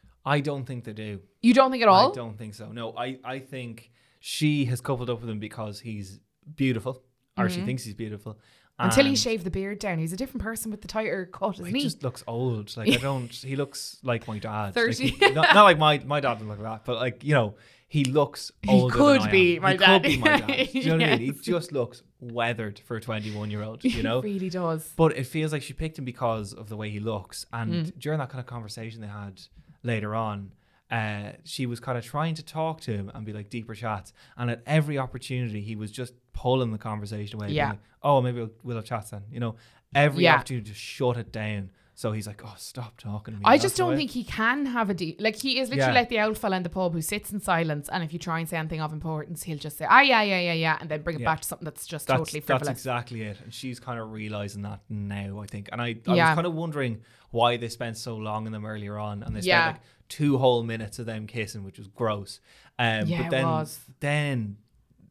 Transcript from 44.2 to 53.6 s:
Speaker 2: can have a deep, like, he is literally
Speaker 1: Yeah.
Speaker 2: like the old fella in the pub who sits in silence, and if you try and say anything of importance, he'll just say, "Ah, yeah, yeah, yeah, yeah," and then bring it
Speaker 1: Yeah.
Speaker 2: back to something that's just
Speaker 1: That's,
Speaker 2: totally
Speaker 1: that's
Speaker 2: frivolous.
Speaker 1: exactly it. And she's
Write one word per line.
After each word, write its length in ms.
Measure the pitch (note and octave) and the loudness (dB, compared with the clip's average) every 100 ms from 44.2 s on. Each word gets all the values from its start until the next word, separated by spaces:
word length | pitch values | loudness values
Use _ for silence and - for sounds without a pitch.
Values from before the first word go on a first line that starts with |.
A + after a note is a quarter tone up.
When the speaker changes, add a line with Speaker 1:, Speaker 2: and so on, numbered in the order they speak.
Speaker 2:
can 440 | - - A3+ C#4 C#4 | -6 0 2 2 0
have 240 | A#3+ G#3 | 0 0
a 40 | |
deep, 240 | F3+ E3 - | 0 -4 -2
like, 180 | G#3+ A3 | -2 0
he 220 | C4+ B3+ | -2 0
is 120 | B3+ | 0
literally 240 | C4+ C3 | 2 4
Speaker 1:
Yeah. 40 | B3+ | 4
Speaker 2:
like 100 | A#3+ | 4
the 100 | A3+ | 2
old 160 | G#3+ G#3+ | 0 0
fella 200 | G#3 F#3 | 0 -2
in 40 | |
the 60 | F3 | -2
pub 240 | F#3+ F3+ | -2 -2
who 80 | E3 | -2
sits 320 | D#3+ G#3 - | -2 -4 -6
in 80 | G#3 | -6
silence, 480 | - E3 E3 D3 - | 0 2 2 -2 -4
and 160 | F3+ | -4
if 80 | D#3+ | -4
you 60 | E3 | -6
try 200 | F3+ E3 | -4 -4
and 80 | E3 | -4
say 120 | E3 | -4
anything 240 | D#3+ D#3+ | -4 -4
of 100 | D#3 | -4
importance, 520 | D#3 D#3+ D#3 D3 E3 | -6 -6 -6 -6 -10
he'll 120 | - D3+ | -8 -8
just 220 | D3+ - | -8 -4
say, 80 | D#3 | 6
"Ah, 140 | A#3+ | 6
yeah, 180 | C#4 A#3 | 8 4
yeah, 180 | G#3 F#3 | 4 2
yeah, 120 | F3 | 0
yeah," 260 | E3 D#3+ D#3 | 0 0 0
and 120 | D#3+ | -2
then 100 | D3+ | -6
bring 160 | D#3+ D3 | -4 -2
it 60 | |
Speaker 1:
Yeah. 80 | A#2+ | -2
Speaker 2:
back 80 | D#3 | -2
to 80 | - | -4
something 160 | - | -8
that's 220 | D#3+ - - | -10 -12 -10
just 200 | D3+ - | -6 0
Speaker 1:
That's, 120 | C3 | 0
Speaker 2:
totally 200 | D#3 D3+ | 0 -6
Speaker 1:
that's 60 | - | 0
Speaker 2:
frivolous. 220 | C3 D3 | 0 0
Speaker 1:
exactly 540 | A#2+ C3 A#2+ B2 A2+ | -4 -4 -4 -4 -8
it. 180 | G#2+ G2 | -8 -10
And 100 | - | -14
she's 280 | - | -12